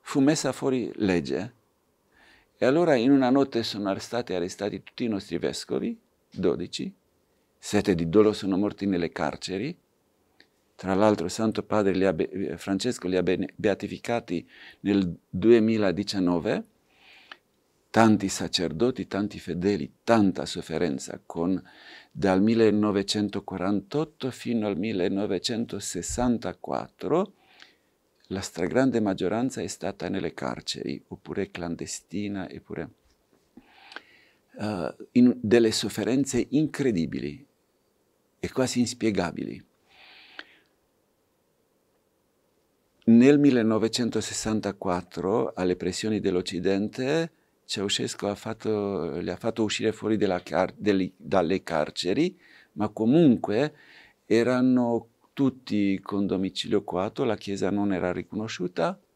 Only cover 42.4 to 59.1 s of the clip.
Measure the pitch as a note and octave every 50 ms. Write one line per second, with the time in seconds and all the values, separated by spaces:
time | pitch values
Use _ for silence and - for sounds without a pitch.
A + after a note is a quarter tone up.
42.4 | _ _ _ _ _ _ _ _ _ _ _ _ _ - A#2 A#2 A#2+ C3+ D3 D3
43.4 | C#3+ C#3+ C3 B2 A2 A2 A2 A2 G2+ A2+ A2+ - B2 A#2 - A2 G#2 - - -
44.4 | - A2+ A2 G#2+ - G2+ F#2+ - - F#2+ F2+ F2+ F2 - - - D#2+ F#2 A#2+ A#2+
45.4 | C3 - - - F#2 F#2 F2+ - - F2 F#2 - - A2 A2 G#2 F#2 G2 F#2 F2+
46.4 | F#2 - G2 E2+ F2+ F#2+ G2 G2 G#2 G#2+ - - C3 C3 D3 E3 E3 E3 _ _
47.4 | _ _ _ _ _ - - - G2 G2+ - - - A#2 - - - G2+ G2+ G2
48.4 | - A2+ A2 A2 - A2 A2 G#2 G2+ G2+ G2+ F2 D#2 E2+ C#2+ E2+ F2 F#2 F2+ F2
49.4 | - A#2 A2+ - A2+ G#2 - - A2 A2 G#2+ - - G#2+ A2 G#2 G2+ G2 F#2 F2+
50.4 | - - - D#2+ F#2+ - - - - G#2 G2+ F#2+ F#2 F2 - _ - - - G2
51.4 | F2 D#2+ F#2+ F#2 - - E2+ D#2 D2+ - - - - F2 G2 A#2 D#3 F3+ F3+ _
52.4 | _ - - - - _ _ - G#2 G#2+ - - A2 A2 C3 E3 F3 D3 A#2 F2
53.4 | - - G2+ A2 C#3 D3+ - - - - - - - - _ _ _ _ G#2 A2+
54.4 | A#2 A#2 B2+ B2+ B2+ B2+ B2+ B2+ B2 A#2 A#2 A2+ A2 _ _ _ _ _ _ -
55.4 | C#3+ C3 B2 - _ - G#2+ G#2 G2+ G2 G2 F#2 - - - G2 G2+ F#2 F#2 F#2
56.4 | F#2+ F#2+ - - - - F#2+ G2+ G2+ - - F2+ F#2 A2 - - C#3 B2 G#2+ F#2+
57.4 | - - G2+ F#2+ G2+ F#2+ F#2+ G2+ G2+ G2+ G2 F2 F2 F2+ F2 F#2 F2+ _ - G2
58.4 | G#2+ A2+ - - F3+ F3+ - - E3 E3+ F#3+ F#3+ _ _